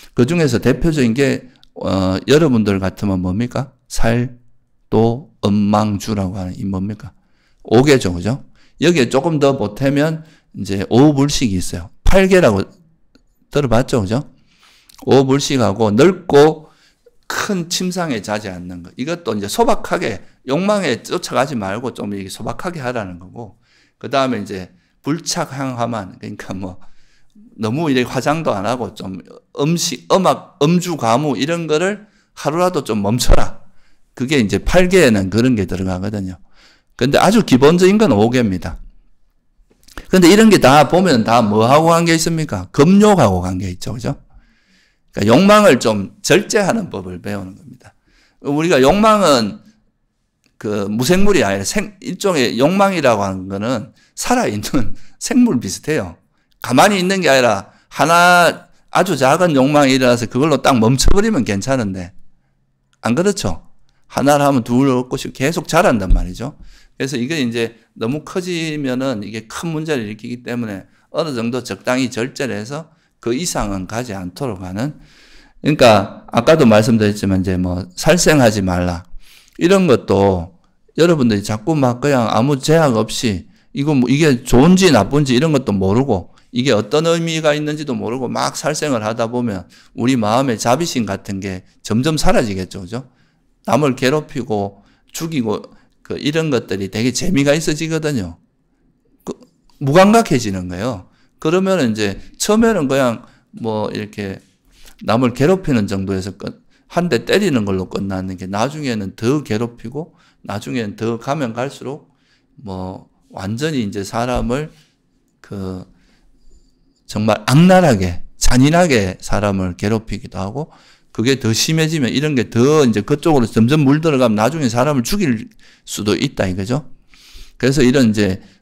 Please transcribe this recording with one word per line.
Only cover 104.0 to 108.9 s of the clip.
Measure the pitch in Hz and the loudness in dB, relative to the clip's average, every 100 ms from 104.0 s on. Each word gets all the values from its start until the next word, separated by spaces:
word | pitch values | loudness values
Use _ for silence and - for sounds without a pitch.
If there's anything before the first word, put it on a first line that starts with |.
| 104 - 101 - _ _ _ _ - - | -10 -10 -10 -10 _ _ _ _ -20 -12
남을 | - 113 127 | -2 0 0
괴롭히는 | 120 143 185 185 123 98 | 2 2 2 0 -2 -2
정도에서 | 98 95 95 95 - | -4 -4 -6 -6 -10
끝, | - - _ _ _ | -14 -14 _ _ _
한 | - 180 | -4 -2
대 | 226 - | -2 0
때리는 | 185 202 131 101 | 0 0 -2 -4
걸로 | 95 92 | -6 -6
끝났는 | - 98 95 95 90 | -8 -6 -6 -8 -10
게 | 95 | -8
나중에는 | 101 127 156 139 | -4 -4 -6 -6